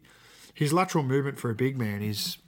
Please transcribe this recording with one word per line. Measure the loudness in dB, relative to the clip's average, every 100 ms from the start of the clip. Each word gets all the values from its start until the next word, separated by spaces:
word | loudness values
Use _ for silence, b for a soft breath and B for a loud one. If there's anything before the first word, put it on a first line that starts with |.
| B B B B B
his | -2 2
lateral | 4 2 0
movement | 2 2 0 -2
for | -4
a | 0
big | 0 0
man | -2 -2
is | -4 -4 -6 -8